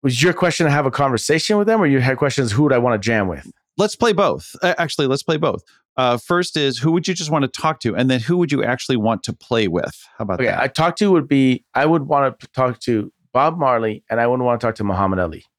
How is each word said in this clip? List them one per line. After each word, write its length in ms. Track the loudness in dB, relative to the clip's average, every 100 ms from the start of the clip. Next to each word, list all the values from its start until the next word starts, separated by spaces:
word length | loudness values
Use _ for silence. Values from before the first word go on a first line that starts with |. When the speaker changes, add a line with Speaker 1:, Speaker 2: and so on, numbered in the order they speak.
Speaker 1:
was 220 | -2 2
your 100 | 2
question 320 | 2 0 2 2
to 60 |
have 160 | 2 0
a 40 |
conversation 640 | 0 0 0 0 0 2 0
with 100 | 2
them, 120 | 2
or 60 | 2
your 160 | 2
head 160 | 2 0
question 260 | 0 0
is, 80 | -2
who 100 | 2
would 100 | 2
I 60 | 4
wanna 180 | 2 0
jam 300 | 0 0 -2
with? 240 | -6 -12 -20 _ -2
Speaker 2:
Let's 180 | -2 0
play 180 | 0
both. 420 | 2 2 0 -8 -4
A-, 160 | -2 -2
actually, 240 | -2 0 0
let's 180 | 0
play 140 | -2 -2
both. 260 | -2 -4 _ _ _ -2
Uh, 200 | 0 0
first 400 | 0 -2 0 -2
is, 220 | -2 0
who 120 | 0
would 140 | 0 -2
you 60 |
just 160 | -6 -2
wanna 180 | -2 -2
talk 320 | -2 -4 -2
to? 140 | -4 0
And 140 | 0
then 100 | 0
who 160 | 0 0
would 140 | 0
you 120 | 0
actually 340 | -2 -4 -2 -2
want 240 | 0 -2
to 100 | -6
play 340 | -12 -4 0 0
with? 280 | -2 -4 -10 -20 _
How 60 |
about 160 | -6 -2
Speaker 1:
Okay, 100 | -2
Speaker 2:
that? 100 | 0
Speaker 1:
I 80 | -2
talk 280 | 0 -2 0
to 140 | 2
would 160 | 2 2
be, 380 | 2 2 0 _ -2
I 100 | 2
would 180 | 2 0
wanna 240 | 0 0
p-, 160 | -4 -14 -2
talk 240 | -2 -2
to 300 | -2 -2 -2 _ _
Bob 260 | 0 0 2
Marley, 460 | 0 2 0 -4 _
and 100 | 0
I 80 | 0
wouldn't 180 | 0 0
wanna 140 | 0
talk 160 | -2 -4
to 80 |
Muhammad 360 | -4 0 0 0
Ali. 260 | -2 -6 _